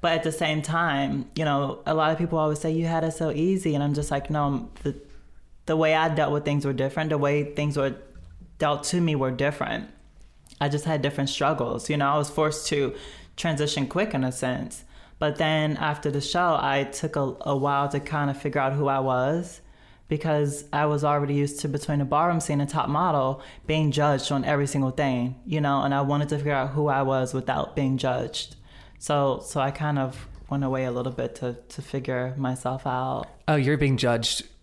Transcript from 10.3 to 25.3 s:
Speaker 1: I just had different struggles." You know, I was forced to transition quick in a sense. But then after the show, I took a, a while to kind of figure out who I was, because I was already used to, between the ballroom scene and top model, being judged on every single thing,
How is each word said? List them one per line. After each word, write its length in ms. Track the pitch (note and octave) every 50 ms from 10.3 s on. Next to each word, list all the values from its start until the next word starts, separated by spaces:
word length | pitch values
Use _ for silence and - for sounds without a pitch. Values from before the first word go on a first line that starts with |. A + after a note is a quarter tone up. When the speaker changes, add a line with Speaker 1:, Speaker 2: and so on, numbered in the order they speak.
| - - - - - -
Speaker 1:
I 100 | C#3+ C#3+
just 160 | C#3+ D3 D3
had 160 | E3 D#3+ D3
different 280 | C3+ C#3+ C#3+ - C#3 C3+
struggles." 600 | - - D3 C#3 D#3+ C3+ B2 A#2+ - A#2 - -
You 80 | D3+ D3
know, 120 | C#3+ C#3
I 80 | D3 D3+
was 120 | D3 D3
forced 380 | - - D#3 D3+ D3+ D3+ - -
to 280 | D#3 D3 C#3 B2+ - - - - - - - - - -
transition 500 | - F3 D#3 C#3+ D3+ C#3+ - C#3+ C#3 -
quick 260 | - - G#3+ G#3+ -
in 100 | - -
a 80 | C3
sense. 520 | B2+ - - B2+ B2+ - - - - - - - - - - - - -
But 160 | D#3 D3+ D3
then 420 | - E3 D#3 D#3 D#3 D3+ D3+ D3+ -
after 320 | - D3+ D3 D3 - D3
the 100 | C#3+ C#3+
show, 380 | C#3 - - F3 F3 F3 D#3+ -
I 260 | - C#3 C#3 C#3 C#3
took 300 | C#3 - - - D3+ -
a, 200 | D3+ C#3 C3+ - -
a 140 | - - C#3+
while 320 | C#3 C3 C#3+ C#3+ C#3 C#3+ C#3
to 100 | C#3 C#3+
kind 320 | C#3+ - D#3+ D3 C#3+ C#3+
of 100 | C#3 C#3
figure 180 | - C#3+ C3 C#3+
out 140 | C3+ C3+ C3+
who 140 | C#3+ C#3+ C#3
I 120 | C#3 C3+
was, 600 | C3 C3+ B2+ B2+ B2+ C3+ D#3 E3+ F3+ - - - - - - - - - - - - -
because 580 | D#3 D3+ D3+ E3 D#3 D3 D3 C#3+ C#3+ - - - -
I 140 | D3 D3+ D3+
was 160 | D3+ D3 C#3+
already 320 | D3+ D3 D3 C#3+ C#3 C#3+
used 240 | C#3+ C#3+ C#3+ C#3+ -
to, 100 | - D3
between 300 | C#3 C#3+ - - D3+ C#3+
the 60 | C#3+
ballroom 340 | C3 D3 D3 D#3+ F3 F3 E3
scene 200 | D3+ - D3+ C#3+
and 80 | C#3+ C#3
top 220 | - D#3+ B2+ -
model, 540 | C#3+ D3+ F3 F3+ D#3 C#3+ C3 C3 C3+ C#3 - - - - - -
being 240 | D3+ D#3 D#3 D3+
judged 400 | C#3 D3 D3 D3+ C#3+ C3+ - -
on 120 | D3 C#3 B2+
every 200 | - D3 C#3+ C#3+
single 240 | C#3 - C#3+ C3+ C3
thing, 460 | B2+ - D3 C#3 B2+ B2 A#2+ B2+